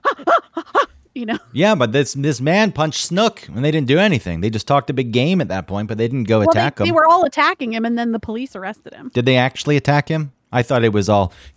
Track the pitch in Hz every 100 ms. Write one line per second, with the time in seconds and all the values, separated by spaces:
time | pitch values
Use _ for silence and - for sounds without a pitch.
0 | - - - 339 - - - 466 - -
1 | _ - 226 233 - 120 196 214 120 127
2 | 139 139 143 135 135 185 220 147 156 -
3 | - 175 226 - - 98 143 156 127 147
4 | 208 139 90 82 101 110 - 143 139 131
5 | 123 117 139 190 110 95 - 98 107 110
6 | 117 135 107 110 104 - 135 - 110 330
7 | 320 349 320 - 302 370 247 226 226 233
8 | 233 226 - 220 262 196 190 214 - -
9 | - - 123 127 127 - - 147 - 147
10 | - 156 147 - _ 123 120 127 113 104
11 | 98 104 92 - -